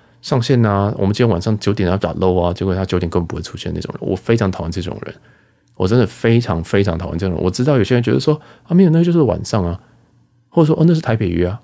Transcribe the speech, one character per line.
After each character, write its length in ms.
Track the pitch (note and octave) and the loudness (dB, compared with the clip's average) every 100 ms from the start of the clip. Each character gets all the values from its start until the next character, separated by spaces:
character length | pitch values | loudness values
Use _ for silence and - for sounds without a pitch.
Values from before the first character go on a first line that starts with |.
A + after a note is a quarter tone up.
| _ _ | _ _
上 200 | - C3 | -4 -2
线 200 | A#2 B2+ A2 | 2 2 2
啊， 280 | G2 G2+ - | 2 0 0
我 80 | F#2+ | -2
们 80 | |
今 120 | G2+ B2 | 2 0
天 40 | |
晚 120 | E2+ | 0
上 160 | G2+ G#2 | -2 -2
九 140 | - | -2
点 140 | G#2+ F2+ | 0 0
要 80 | F#2+ | 0
打 180 | E2+ E2 | -2 0
low 260 | F#2 F2+ | 0 2
啊， 120 | F2 | 0
结 120 | F2+ F#2+ | -2 -2
果 100 | F#2 | -2
他 80 | |
九 160 | F#2 F2+ | -2 -2
点 100 | E2+ | -2
根 120 | F2 | -2
本 40 | E2+ | -4
不 100 | E2+ | -6
会 40 | |
出 140 | E2+ - | -10 -10
现 160 | E2+ | -8
那 60 | E2 | -8
种 140 | - - | -8 -8
人， 120 | - | -6
我 60 | F#2+ | -4
非 200 | - A#2 | 0 0
常 160 | G2 | 0
讨 120 | F2+ | -4
厌 80 | E2 | -6
这 100 | F2+ | -6
种 180 | F2 - - | -6 -8 -12
人， 100 | - _ _ _ _ _ - | -18 _ _ _ _ _ -4
我 120 | F#2 | 0
真 100 | A#2+ | 2
的 80 | G#2+ | 0
非 360 | - A#2 A#2 | 0 2 2
常 200 | A#2 E2+ | 2 -4
非 200 | E2 G2+ | -2 0
常 140 | G2 E2 | 0 -2
讨 120 | - | -4
厌 80 | E2+ | -4
这 80 | F#2+ | -2
种 100 | E2+ | -2
人。 80 | |
我 60 | F#2 | -2
知 140 | F#2 | 0
道 140 | B2+ C3+ | 0 2
有 60 | |
些 120 | F#2+ B2 | 2 2
人 80 | |
觉 80 | A#2 | 2
得 80 | C3 | 0
说 200 | C#3 D3+ - - - | 0 -2 -4 -18 0
，“啊， 80 | F3 | 4
没 80 | |
有， 60 | F#3+ | 4
那 140 | D#3+ | 4
就 80 | E3+ | 2
是 100 | E3+ | 2
晚 220 | B2+ E2 | 2 0
上 220 | E2 A2+ F2 | -2 -2 -2
啊。” 160 | E2+ - _ _ _ _ _ _ | -4 -10 _ _ _ _ _ _
或 120 | - | 2
者 20 | D#3 | 2
说 100 | D#3+ | 4
，“哦， 20 | E3 | 4
那 80 | |
是 60 | D#3+ | 2
台 160 | - G#2+ | 0 -2
北 140 | G2 | 0
约 180 | E2+ F2 | 0 -2
啊。” 140 | G#2 | -4